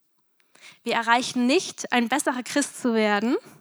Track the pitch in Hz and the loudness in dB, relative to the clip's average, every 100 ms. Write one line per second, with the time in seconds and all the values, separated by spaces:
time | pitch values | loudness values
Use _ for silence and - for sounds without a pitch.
0 | _ _ _ _ _ _ - - 233 226 | _ _ _ _ _ _ -20 -12 -4 -2
1 | 226 247 254 247 247 349 - - - 247 | 4 4 2 -2 2 0 -2 -10 -2 0
2 | 233 277 302 247 226 285 269 - 247 226 | 0 0 -2 -4 -4 -4 -4 -4 -2 0
3 | 214 208 226 370 - - | 2 2 0 -2 -6 -20